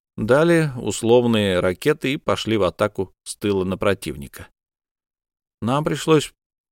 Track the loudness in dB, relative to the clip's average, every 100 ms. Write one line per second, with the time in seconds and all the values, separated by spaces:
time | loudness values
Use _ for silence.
0 | _ -4 2 4 4 2 0 -4 -6 -2
1 | 4 4 4 2 0 0 0 -2 -2 -2
2 | -2 -4 -4 -4 -2 0 0 0 -4 -4
3 | -8 _ -18 -6 -2 0 -2 -2 -2 -2
4 | -6 -12 -14 -18 -20 _ _ _ _ _
5 | _ _ _ _ _ -8 -4 -2 -2 -2
6 | 2 2 2 _ _ _ _